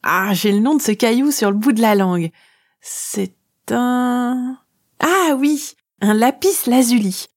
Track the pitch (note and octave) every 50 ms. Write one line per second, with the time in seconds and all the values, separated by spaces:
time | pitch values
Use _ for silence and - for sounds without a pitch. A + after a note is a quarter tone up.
0 | - - - F#3 F#3+ G#3 G3 F3+ - G#3 G3+ G#3 A3 C4 D#4 C#4+ - - G#3+ G#3
1 | B3 A3+ A3+ B3 C4+ D4 C#4 - A3 G3+ G3+ G#3 G#3+ C#4 A3+ A3 A3+ A3 G#3 G3+
2 | G3 F#3 F3+ F3 E3 D#3+ _ _ _ _ _ _ _ _ _ _ _ - - -
3 | - - - G#3 G3 F#3 _ _ _ _ _ _ _ - A#3+ A#3+ B3 B3 B3 B3
4 | B3 B3 B3 B3 B3 A#3+ B3+ B3+ B3 B3+ C4 _ _ _ _ _ _ _ _ _
5 | - D#4 F4+ F#4+ F4+ D#4+ C#4+ B3+ C#4 C#4+ D4+ C#4+ - - - _ _ _ _ _
6 | G3+ G#3 G#3+ G#3+ A3+ B3+ C4+ - - F#4+ G4 - - B3 A#3+ B3+ B3+ A#3 B3 A#3+
7 | G#3 F#3+ F#3 - - _ _